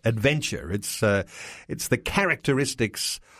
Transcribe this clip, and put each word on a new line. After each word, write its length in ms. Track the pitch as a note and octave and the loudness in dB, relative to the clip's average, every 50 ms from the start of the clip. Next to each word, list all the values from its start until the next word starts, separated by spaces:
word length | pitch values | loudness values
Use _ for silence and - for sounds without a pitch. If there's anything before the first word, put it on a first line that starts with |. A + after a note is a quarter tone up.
| - | 0
adventure. 640 | A2+ A2+ A2 G2+ C#3 D3+ D#3 - - A2+ - - D#2+ | 0 0 4 2 2 2 2 -2 -4 -6 -6 -6 -4
It's, 320 | F#2+ G#2 - - - - - | -4 -4 -4 -6 -4 0 2
uh, 200 | G#2+ G2+ G2 F#2 - - - - - - - - - | 4 4 2 0 -2 -8 -16 -16 -16 -16 -18 -10 -10
it's 220 | - D#3+ - - | -8 -6 0 0
the 80 | - - | 0 0
characteristics 1200 | - - - - G3+ F3+ D#3 - - - C#3 C3 C#3+ C3 - - A#2 G#2 - - - - - - - _ - | 0 -2 0 2 2 2 0 0 2 2 2 2 2 0 0 -2 -2 -2 -2 -4 -6 -6 -6 -8 -12 _ -20